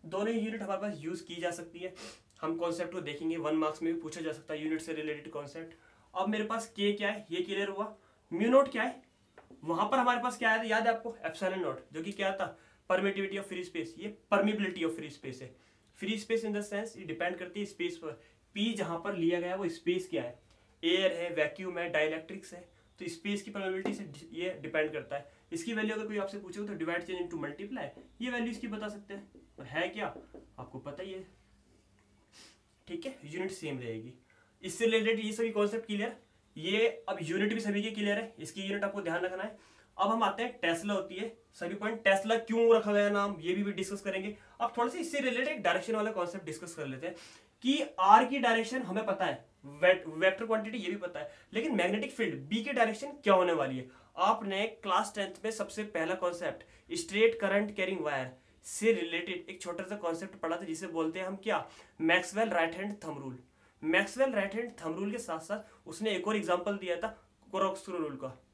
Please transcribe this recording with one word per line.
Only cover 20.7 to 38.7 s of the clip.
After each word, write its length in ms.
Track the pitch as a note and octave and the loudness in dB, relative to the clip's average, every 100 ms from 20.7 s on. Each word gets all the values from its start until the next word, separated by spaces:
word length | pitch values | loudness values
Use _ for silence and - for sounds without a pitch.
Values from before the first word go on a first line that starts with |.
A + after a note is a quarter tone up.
| _ | _
एयर 300 | E3 F#3 F#3+ | 2 4 4
है, 160 | E3+ F3 D#3+ | 2 -2 0
vacuum 420 | D3+ - F#3 F3 | 0 0 -6 -4
है, 100 | E3+ | 0
dielectrics 600 | D#3 D#3 D#3+ - G3 - | 2 2 0 -8 -14 -12
है, 80 | F3 - _ _ _ | -16 -18 _ _ _
तो 80 | E3+ | -10
space 320 | - G3+ G3+ | -6 -2 -4
की 100 | - | -4
probability 420 | G3+ F#3+ F#3+ G3+ | -4 -2 -2 -2
से 340 | G3+ D#3 C3+ - | -4 -8 -14 -14
ये 160 | D#3+ F3+ D#3+ | -6 -4 -4
depend 300 | D3+ D#3 D3+ | -2 0 0
करता 220 | D3+ C3 C#3+ | -2 -6 -8
है। 160 | - - _ | -10 -20 _
इसकी 220 | E3 A#3 | -8 -4
value 220 | A3 G#3+ G#3+ | -2 0 -2
अगर 120 | G#3 | -2
कोई 100 | G#3 | -4
आपसे 200 | G3 G3+ | -4 -6
पूछे 200 | F#3 G3+ | -10 -8
तो 120 | G#3 F3+ | -6 -4
divide 300 | D#3+ F3 E3+ | -2 -2 -4
change 160 | F3+ | -6
into 220 | E3+ E3 | -4 -4
multiply, 440 | C#3 C#3+ G3+ B3+ C#3 - - - | -6 -6 -8 -8 -8 -12 -20 -8
ये 100 | B3 | -4
value 200 | A#3+ A#3 | -2 -2
इसकी 160 | A3+ A3+ | -4 -6
बता 200 | G#3 G#3+ | -6 -6
सकते 240 | G#3 - | -8 -12
हैं, 180 | G3 - - - - | -14 -14 -20 -20 -18
और 60 | C3 | -6
है 200 | D3 F3+ | -2 -2
क्या 240 | G#3+ G3 - - - - - | -2 -6 -6 -16 -20 -20 -16
आपको 200 | B2 C3+ | -12 -12
पता 240 | D3 D3 | -12 -10
ही 100 | F#3+ | -10
है, 120 | F#3+ F#3 _ _ _ _ _ _ _ _ _ _ - - _ _ _ - | -10 -12 _ _ _ _ _ _ _ _ _ _ -20 -20 _ _ _ -10
ठीक 180 | E3+ C4+ | -6 -6
है, 100 | C4 D3 | -10 -10
unit 260 | E3 F#3+ | -4 -4
same 260 | - D#3 C3 | -4 -6 -4
रहेगी। 340 | A#2+ A2+ A#2+ - _ _ _ _ | -4 -6 -8 -16 _ _ _ _
इससे 220 | F#3 - A3+ | -8 2 4
related 340 | A3+ A3 A3+ | 6 4 2
ये 120 | G#3+ | 0
सभी 160 | G#3+ A3+ | -2 0
concept 340 | G#3 G#3 A3+ - | 2 2 0 -4
clear, 300 | G#3 A3+ - _ _ _ - | -2 -2 -6 _ _ _ -8
ये 320 | D#3+ G#3 A3+ - - | 0 4 4 2 -6
अब 80 | - | -4
unit 300 | D#3 F#3 G#3 | -2 2 2
भी 60 | A3 | 2
सभी 200 | G#3 G3+ | 0 0
के 80 | A3 | 0
clear 260 | G#3 G#3 G#3 | -2 0 0
है, 140 | A3+ - | -2 -10
इसकी 220 | D#3+ G#3 | -12 -8
unit 220 | G3 | -4